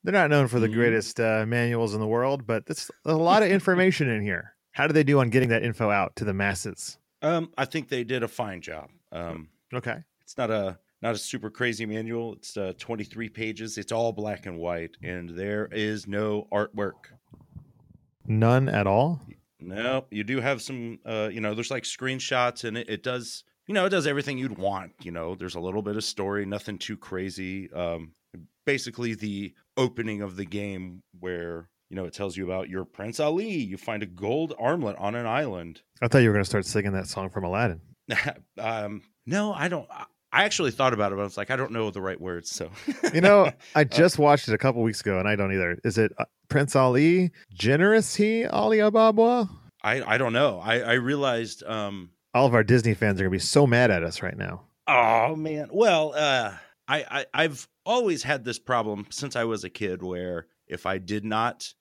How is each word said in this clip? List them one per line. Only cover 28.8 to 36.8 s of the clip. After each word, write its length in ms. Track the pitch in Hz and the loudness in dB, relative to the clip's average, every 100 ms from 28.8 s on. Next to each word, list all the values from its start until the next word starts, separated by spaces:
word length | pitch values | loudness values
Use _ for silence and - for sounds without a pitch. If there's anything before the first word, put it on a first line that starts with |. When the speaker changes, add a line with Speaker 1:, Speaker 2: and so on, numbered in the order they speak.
| 127 113 120 | -4 -6 -6
Speaker 2:
the 400 | 107 107 98 98 _ _ - | -4 -6 -8 -10 _ _ 0
opening 460 | 127 117 110 104 | 0 0 -6 -6
of 140 | 101 90 | -8 -10
the 80 | |
game 580 | 92 101 101 95 92 90 _ 90 | -8 -8 -8 -8 -12 -16 _ -12
where, 500 | 90 87 85 82 85 _ _ | -8 -6 -6 -10 -14 _ _
you 60 | 95 | -10
know, 80 | |
it 80 | 90 | -8
tells 240 | - 101 87 | -6 -6 -4
you 80 | |
about 240 | 90 92 90 | -4 -4 -6
your 160 | 92 | -8
Prince 340 | 90 - 104 117 | -8 -10 -10 -2
Ali. 280 | 151 165 220 | 0 0 -2
You 260 | 175 107 98 | -4 -6 -8
find 260 | - 107 | -6 -6
a 40 | 101 | -6
gold 480 | 87 104 139 160 - | -6 -2 0 -2 -2
armlet 380 | 117 170 113 98 | 0 0 -2 -2
on 160 | 101 | -4
an 120 | 117 117 | -2 -2
island. 560 | 123 147 90 85 82 _ _ | -2 -2 -6 -10 -16 _ _
Speaker 1:
I 80 | 120 | 4
thought 100 | 139 | 6
you 100 | 117 | 6
were 60 | |
gonna 100 | 104 | 6
start 200 | 95 107 92 | 2 -2 0
singing 260 | 107 | -2